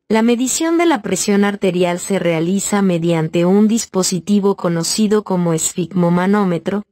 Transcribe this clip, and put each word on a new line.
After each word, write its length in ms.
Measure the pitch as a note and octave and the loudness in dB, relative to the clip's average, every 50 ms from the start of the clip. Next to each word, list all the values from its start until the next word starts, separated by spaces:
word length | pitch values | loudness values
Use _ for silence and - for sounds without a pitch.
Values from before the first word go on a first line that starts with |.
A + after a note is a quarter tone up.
| _ - | _ -2
La 140 | G#3+ A3 | 0 2
medición 560 | A3+ A#3+ A#3+ A3+ C4 B3 - - E4 E4 E4+ E4 | 2 2 2 0 0 -4 -2 -2 -2 0 0 2
de 80 | E4+ | 2
la 160 | E4+ D4 G#3+ | 2 0 0
presión 420 | - F#3 F#3 F3 - - G3+ G3+ G3+ | -2 -4 -4 -4 0 0 2 2 2
arterial 560 | G3+ G3+ - - F#3+ F3 F3+ F3+ F3 F3 F3+ | 0 0 0 -2 0 0 2 0 0 -2 -4
se 200 | - - G3 F3+ | -4 -4 -4 -2
realiza 640 | F3 E3+ E3 D#3+ D#3+ F3 G3 G3 - - G#3 G3+ | 0 0 0 0 0 0 -2 -2 -2 -2 0 0
mediante 600 | G3 F#3+ F3 E3+ E3 E3+ E3+ E3 D#3 D#3+ - E3+ E3+ | 2 2 0 0 0 0 0 0 0 -2 0 0 2
un 240 | F3+ F#3+ G#3 A3 G#3+ | 4 4 4 4 2
dispositivo 880 | A3 A#3 - - - F#3 F#3 - F#3+ E3 - - G#3 G#3 F#3+ G3+ G3 | 2 0 -4 -4 -2 -2 -2 -2 -2 -4 -2 0 0 2 2 2 -2
conocido 680 | - - F3+ E3+ E3 E3 - - - A3 G3+ G#3+ G#3+ G#3 | 0 -2 -2 -2 -2 -2 -4 -2 0 0 2 2 0 0
como 260 | - F#3+ F3+ F3 E3+ | -2 -2 -2 0 0
esfigmomanómetro, 1300 | E3 D#3+ - - - F#3+ E3+ - - F3+ F3 E3+ F3 F3+ F3+ F#3+ G3+ G#3 G3+ F3+ F3 D#3+ - F3+ F#3+ G#3 G#3 _ | 0 -2 -2 -4 -4 -6 -6 -4 -2 0 2 2 2 2 2 2 2 2 2 0 -2 -2 -4 -4 -4 -6 -6 _